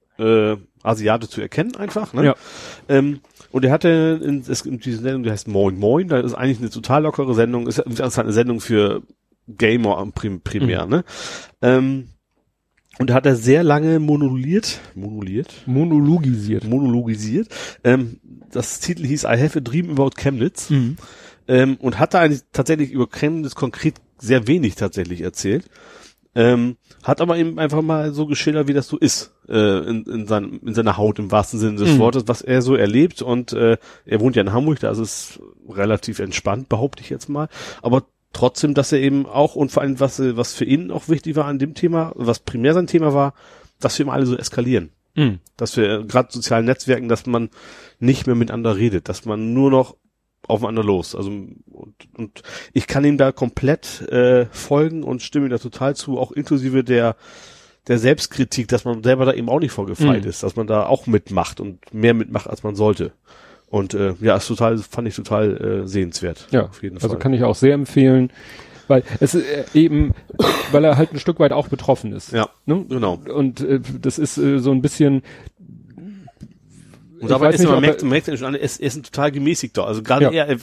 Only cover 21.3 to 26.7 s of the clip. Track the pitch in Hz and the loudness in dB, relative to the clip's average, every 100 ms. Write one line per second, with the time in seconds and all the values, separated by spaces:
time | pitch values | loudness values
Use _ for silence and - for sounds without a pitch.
21.3 | - - 127 135 131 131 98 160 185 160 | -16 0 4 4 0 -4 0 2 4 4
22.3 | 143 - - 135 156 135 127 120 - 151 | 2 -4 -4 0 0 0 -2 -4 -2 -4
23.3 | 165 143 - 131 - 156 - _ _ 107 | -2 -6 -6 -6 -4 -4 -4 _ _ 0
24.3 | 127 110 175 117 - 98 - 87 87 87 | 0 2 2 0 -2 -4 -4 -6 -6 -8
25.3 | - 98 131 - _ - - - _ _ | -6 -2 -2 -4 _ -20 -20 -20 _ _
26.3 | 117 117 123 120 | 2 4 4 2